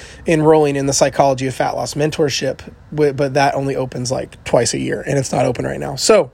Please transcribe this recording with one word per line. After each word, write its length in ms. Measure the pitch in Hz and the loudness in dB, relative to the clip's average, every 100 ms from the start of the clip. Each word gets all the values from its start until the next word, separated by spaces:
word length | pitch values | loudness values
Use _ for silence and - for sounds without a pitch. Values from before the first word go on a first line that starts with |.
| - - - | -20 -8 0
enrolling 480 | 156 151 156 147 139 | 2 6 6 4 0
in 100 | 139 | 0
the 80 | |
psychology 540 | 139 143 - 139 127 131 | 2 2 2 2 0 -2
of 80 | 123 | -2
fat 200 | 139 - | -2 -4
loss 200 | 127 143 | -6 -2
mentorship, 640 | 151 147 143 - 135 139 - - - | -2 0 -2 -2 -4 -6 -12 -20 -8
wi-, 220 | 147 147 | 0 0
but 200 | 135 139 | 2 0
that 220 | 139 139 139 | 2 2 2
only 200 | 139 139 | -2 -2
opens, 360 | 131 - 123 | -4 -6 -4
like, 300 | 127 - - | -4 -6 -12
twice 320 | - 127 117 139 | 0 2 2 -2
a 40 | |
year, 240 | 131 139 151 | -4 -6 -2
and 100 | 139 | -2
it's 140 | 127 | -2
not 160 | - 131 | 0 -2
open 180 | 127 131 | -2 -6
right 140 | 143 | -6
now. 160 | 143 139 | -8 -2
So, 340 | - 214 135 | 2 4 2